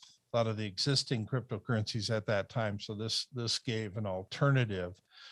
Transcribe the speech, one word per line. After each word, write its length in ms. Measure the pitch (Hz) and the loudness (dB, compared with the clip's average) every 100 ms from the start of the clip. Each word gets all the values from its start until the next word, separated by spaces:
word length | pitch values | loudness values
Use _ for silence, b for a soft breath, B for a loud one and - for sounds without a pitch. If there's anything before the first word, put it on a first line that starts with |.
| - _ _ | -20 _ _
a 40 | 117 | 2
lot 120 | 110 | 2
of 80 | 107 | 0
the 100 | 107 | -4
existing 600 | 92 143 139 - 120 104 | -2 2 2 2 -2 0
cryptocurrencies 840 | 131 123 107 - 113 104 117 104 | -2 -2 -6 0 0 0 -2 0
at 160 | 110 104 | 0 2
that 220 | 101 95 | 0 0
time. 320 | 120 107 101 | -2 0 -2
So 140 | - | -6
this, 340 | 104 110 - - | -6 -2 -4 -4
this 280 | 127 113 - | -4 -2 -2
gave 360 | - 110 107 101 | 0 -2 -2 -4
an 80 | |
alternative 920 | 104 92 - - 143 135 110 95 87 - _ B B | -2 -4 -6 2 6 6 4 0 -4 -8 _ B B